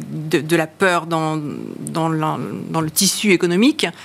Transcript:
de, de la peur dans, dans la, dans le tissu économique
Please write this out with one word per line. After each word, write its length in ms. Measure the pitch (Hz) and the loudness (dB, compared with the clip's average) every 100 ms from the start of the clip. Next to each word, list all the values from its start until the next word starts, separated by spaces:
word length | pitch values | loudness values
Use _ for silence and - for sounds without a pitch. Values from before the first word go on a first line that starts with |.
| - | -8
de, 300 | 151 156 156 | -8 -2 -2
de 140 | 156 170 | 2 0
la 100 | 156 | 0
peur 380 | - 196 175 160 | 0 2 2 0
dans, 340 | 165 160 156 147 69 55 - | 0 0 -2 -4 -8 -10 -10
dans 300 | 147 147 160 | -6 -2 0
la, 280 | 156 156 143 135 190 180 | 0 -2 -2 -6 -8 -4
dans 120 | 165 | -4
le 100 | 156 | -2
tissu 400 | - 190 - 214 | 0 0 0 2
économique 560 | 175 180 175 254 311 175 - | 4 4 4 4 4 -2 -4